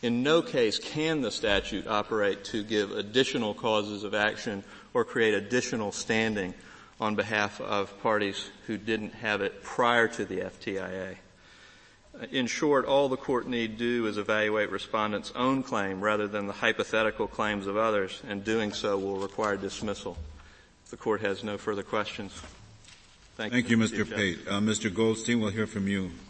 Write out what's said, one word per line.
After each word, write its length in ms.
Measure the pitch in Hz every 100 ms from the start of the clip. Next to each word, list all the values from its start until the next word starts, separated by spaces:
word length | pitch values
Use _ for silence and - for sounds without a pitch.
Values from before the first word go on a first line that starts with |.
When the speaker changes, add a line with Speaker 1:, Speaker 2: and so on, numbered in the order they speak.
Speaker 1:
In 200 | 120 120
no 200 | 135 165
case 380 | 165 143 113 -
can 420 | - 151 156 156
the 100 | 117
statute 560 | - 107 98 - 104 113
operate 560 | 107 104 110 101 98 -
to 160 | 110
give 300 | 104 107 101
additional 600 | 104 101 117 139 139 110
causes 500 | 101 120 107 104 104
of 100 | 101
action 500 | 104 104 - - 101 - - -
or 120 | 123 113
create 280 | 123 113
additional 600 | 101 101 123 123 120 104
standing 600 | - - 110 110 104 92 90 - - - -
on 160 | 110 107
behalf 460 | 104 107 104 -
of 400 | 101 104 98 -
parties 480 | 117 107 101 95 - - -
who 100 | 107
didn't 360 | 104 110 107
have 260 | - 113 104
it 240 | 98 -
prior 460 | - - 120 120 113
to 160 | - 101
the 160 | 92
F 180 | 92 -
T 180 | - 95
I 120 | 92
A. 260 | 92 95 92 - - - - - - - - - - 117
In 160 | 135 120
short, 380 | - 156 139 123
all 220 | 139 139
the 100 | 127
court 300 | - 123 113
need 300 | 120 113 110
do 280 | 120 120 110
is 120 | 104
evaluate 540 | 101 107 107 107 104
respondents' 600 | 95 - 110 107 104 - 123
own 280 | 127 135
claim 380 | 127 113 98 92
rather 260 | 104 107 104
than 200 | 104 101
the 60 |
hypothetical 760 | 98 117 113 104 110 110 - 104
claims 380 | - 107 104 98
of 120 | 104
others, 440 | 113 104 95 - 131
and 160 | 101
doing 300 | 101 113 104
so 240 | 98 110 98
will 180 | 98 98
require 400 | 98 - 107 98
dismissal. 600 | 98 - 107 101 98 87 - - - - - _
If 80 | -
the 60 | 120
court 240 | 120 104
has 220 | 104 95 107
no 120 | 101
further 240 | - 101
questions. 520 | 95 107 101 - 98 - - - - - - - - - - -
Thank 180 | 110
Speaker 2:
Thank 120 | 120 120
Speaker 1:
you, 60 |
Speaker 2:
you, 60 | 117
Speaker 1:
Mister 220 | 110 107
Speaker 2:
Mister 160 | 104 104
Speaker 1:
Chief 200 | 98 82
Justice. 80 |
Speaker 2:
Pate. 100 | 90
Uh, 80 | 101
Mister 280 | 107 104 113
Goldstein, 500 | 92 113 110 - 120
we'll 100 | 107
hear 160 | 104 104
from 220 | 104 98
you. 240 | 101 95 -